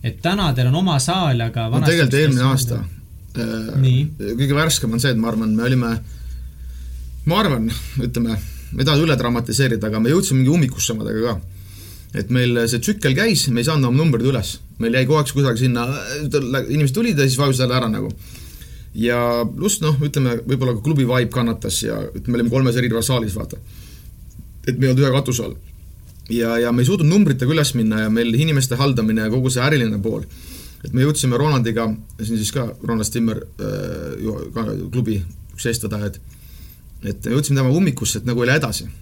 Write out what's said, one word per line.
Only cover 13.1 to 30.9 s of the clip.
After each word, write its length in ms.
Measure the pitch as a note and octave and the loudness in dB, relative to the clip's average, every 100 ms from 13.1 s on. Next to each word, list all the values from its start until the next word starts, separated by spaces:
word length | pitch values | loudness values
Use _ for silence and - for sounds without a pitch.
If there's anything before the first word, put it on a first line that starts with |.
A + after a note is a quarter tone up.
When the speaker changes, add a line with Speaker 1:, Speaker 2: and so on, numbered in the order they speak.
| C3+ | 2
Speaker 2:
käis, 300 | A3+ F#3+ - | 2 2 2
me 80 | A#2+ | 2
ei 80 | A#2 | 2
saanud 220 | D#3 B2+ | 2 2
oma 80 | B2+ | 4
numbrid 200 | E3 A#2 B2 | 4 2 2
üles. 240 | C3 - - - - | 0 -4 -8 -14 -4
Meil 140 | A2+ B2 | 0 2
jäi 80 | C3 | 4
kogu 80 | D#3 | 2
aeg 120 | C#3+ C#3 | 2 2
kusagil 240 | C3+ A2 B2+ | 2 4 2
sinna, 180 | A#2+ A#2+ C#3 G2+ C#3+ D3+ D3 B2+ C3+ - | 2 -2 -4 -6 -6 -2 0 0 -2 0
inimesed 260 | C#3+ C#3+ C#3 | 2 2 2
tulid 220 | A#3 D3+ | 2 4
ja 60 | C3+ | 2
siis 100 | C3 | 4
vajusid 260 | C#3 B2+ B2+ | 2 2 2
jälle 100 | B2+ | 2
ära 140 | A#2 | 0
nagu. 200 | G#2 G#2 - - - - - - - - - | -2 -4 -8 -12 -16 -16 -18 -18 -16 -14 -2
Ja 220 | A#2 A#2+ A#2+ A#2+ | 0 2 2 2
pluss, 380 | A#2 C3+ F#3 - | -2 -2 -2 0
noh, 140 | D#3 C#3 | 0 0
ütleme, 380 | D3 C#3+ C3 A#2 A#2 | 0 0 0 0 -2
võib-olla 300 | C3 B2+ A2+ | 0 0 0
ka 60 | C3 | 0
klubi 180 | C#3+ | 2
vibe 280 | B2 B2+ A#2+ | 2 2 2
kannatas 480 | B2+ A#2 A2+ A2 - | 0 0 -2 -4 -4
ja, 140 | A2 A2 G#2 - | -4 -4 -6 -8
et 140 | - | -2
me 80 | A#2+ | 0
olime 140 | A#2+ | 2
kolmes 240 | B2+ C3 A#2+ | 2 2 2
erinevas 300 | A#2+ A2+ A2+ | 0 0 0
saalis, 240 | B2+ A2 G2 | 0 0 -6
vaata. 220 | F2 - - - - - - - - - - - - | -8 -12 -16 -18 -18 -18 -20 -18 -20 -18 -18 -8 -6
Et 120 | B2 | 0
me 80 | C3 | 2
ei 60 | |
olnud 100 | B2+ | 4
ühe 80 | C#3 | 4
katuse 320 | C3 B2 B2 | 2 0 -4
all. 140 | - - - - - - - - - | -4 -10 -16 -20 -20 -20 -20 -20 -6
Ja, 240 | A#2 A2+ A#2 | -2 0 0
ja 140 | A#2+ | 2
me 80 | A#2+ | 4
ei 60 | B2+ | 4
suutnud 220 | F#3+ D3+ | 4 4
numbritega 400 | G3 F3+ C3 C3 | 6 6 4 2
üles 220 | D#3+ D3 B2 | 2 2 2
minna 280 | A2 A2 G#2+ | 2 2 2
ja 40 | |
meil 220 | A2 A#2 | 2 4
inimeste 460 | A2+ D#3+ C#3+ C3 B2 | 2 4 2 2 2
haldamine 480 | C#3 B2 A2 A2 A2 | 2 4 2 2 2
ja 60 | |
kogu 180 | B2+ B2+ | 2 2
see 100 | B2 | 2
äriline 380 | C3 D3+ A2+ G#2 | 2 2 2 0
pool. 220 | G#2 G#2+ - - - - - - | -2 -4 -8 -14 -16 -16 -16 -14
Et 80 | - | -4